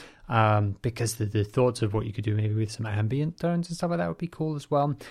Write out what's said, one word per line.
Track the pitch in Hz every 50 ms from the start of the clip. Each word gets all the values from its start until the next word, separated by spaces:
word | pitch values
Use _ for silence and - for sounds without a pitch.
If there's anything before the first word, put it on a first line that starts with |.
| - - - _ - -
Um, | 123 113 110 107 107 107 104 104 101 -
because | - 120 117 - 120 107 -
the, | - 110
the | 104 101 107 101
thoughts | 104 - 131 123 127 120 - 117
of | 104 104
what | 110 104 107
you |
could | 101 - 104
do | 107 107
maybe | 107 107 107 107
with | 110 110 104
some | - - 107 107
ambient | 101 104 107 110 127 139 151 160 - -
tones | - 170 175 170 170 -
and | 165 170
stuff | 180 170
like | 170 170
that | 175 170
would | 165 -
be | 170 165
cool | - - 160 156 156
as | 143 - -
well. | 147 143 139 147 139 - - -